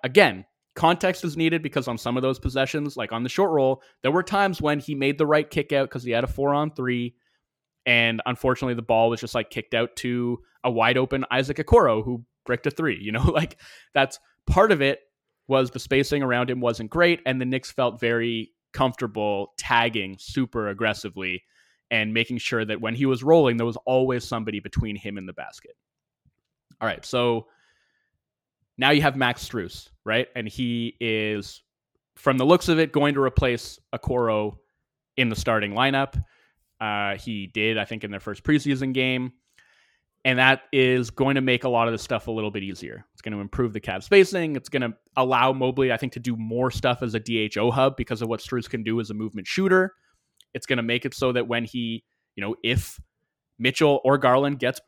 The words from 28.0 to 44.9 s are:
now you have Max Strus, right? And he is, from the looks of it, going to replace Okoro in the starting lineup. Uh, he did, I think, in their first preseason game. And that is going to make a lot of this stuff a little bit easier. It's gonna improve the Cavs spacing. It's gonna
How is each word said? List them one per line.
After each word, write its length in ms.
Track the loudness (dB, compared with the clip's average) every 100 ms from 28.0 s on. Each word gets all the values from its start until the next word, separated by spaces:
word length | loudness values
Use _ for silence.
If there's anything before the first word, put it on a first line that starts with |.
| _ _ _ _ _ _ _ 0
now 140 | 4
you 100 | 6
have 140 | 4 2
Max 320 | 0 -2 -6
Strus, 420 | -8 -8 -10 -20 _ -4
right? 220 | -2 -2 -6
And 120 | -8
he 480 | -6 -4 -4 -6 -6
is, 640 | -4 -2 -2 -4 -8 -16 _ _ _ _ _ _
from 200 | 0 2
the 80 | 6
looks 220 | 6 4
of 100 | 2
it, 140 | 2
going 240 | 2 0 2
to 60 |
replace 580 | 0 0 0 0 -6 -18 _ -10
Okoro 600 | -4 -2 0 0 -2 -8 _ _ _ _ _ -2
in 120 | 0
the 60 | 0
starting 360 | 0 0 0
lineup. 500 | 0 0 0 -2 -4 -8 _ _ _ _ -10
Uh, 360 | -6 -4 -4 -4
he 300 | -6 -8 -6
did, 300 | -2 0 0
I 60 |
think, 220 | -4 -6 -8
in 60 |
their 100 | -10
first 220 | -10 -8
preseason 500 | 0 0 2 -2 -2
game. 400 | -2 0 -2 -4 -10 _ _ _ _ _ _ _ _
And 160 | 0 4
that 220 | 4 4 2
is 380 | 2 4 4 0
going 260 | 0 0 2
to 60 |
make 240 | 2 0 2
a 40 |
lot 200 | 2 2
of 40 |
this 80 | 0
stuff 260 | -4 -6 -4
a 40 |
little 200 | -4 -4
bit 120 | -6
easier. 420 | -8 -10 -12 -16 -20
It's 100 | _
gonna 200 | -10 -8
improve 320 | -6 -2 -2
the 80 | -4
Cavs 220 | -8 -8
spacing. 520 | 4 6 6 2 -4 -6
It's 140 | -4
gonna 260 | -4 -4